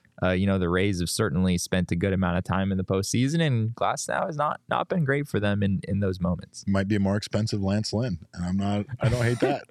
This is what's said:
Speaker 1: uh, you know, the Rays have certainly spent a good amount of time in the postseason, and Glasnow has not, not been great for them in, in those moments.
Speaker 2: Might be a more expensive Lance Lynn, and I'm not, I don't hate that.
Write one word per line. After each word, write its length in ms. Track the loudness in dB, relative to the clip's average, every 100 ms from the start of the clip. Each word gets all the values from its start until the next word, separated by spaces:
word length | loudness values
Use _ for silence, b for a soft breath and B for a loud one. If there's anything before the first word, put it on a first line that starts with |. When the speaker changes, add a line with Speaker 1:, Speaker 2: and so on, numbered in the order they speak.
| b -2
Speaker 1:
uh, 80 | 0
you 160 | 2 2
know, 120 | 2
the 120 | 2
Rays 300 | 4 2 0
have 100 | -2
certainly 480 | 0 0 2 2 2
spent 340 | 0 0 0
a 20 |
good 200 | 0 0
amount 240 | 2 0 0
of 60 |
time 280 | 0 0 0
in 60 | -2
the 60 |
postseason, 600 | 0 0 0 0 0 0 0
and 280 | 2 0
Glasnow 500 | -2 -2 -2 -4 -4
has 100 | -4
not, 280 | -2 -4 -4 -4
not 220 | -4 0
been 160 | 0
great 240 | 0 0 0
for 100 | 0
them 240 | 0 2
in, 200 | 0 0 -2
in 140 | -2
those 200 | -2 0
moments. 440 | -2 -2 -6 -8 0
Speaker 2:
Might 220 | 0 2
be 80 | 2
a 40 |
more 180 | 2 0
expensive 440 | 0 -2 0 0
Lance 300 | 0 0 0
Lynn, 280 | -2 -2 -6 -10
and 140 | -8 -4
I'm 100 | -2
not, 300 | 0 -2 -4 -2
I 120 | 0
don't 100 | 2
hate 180 | 2 2
that. 240 | 0 -2 -4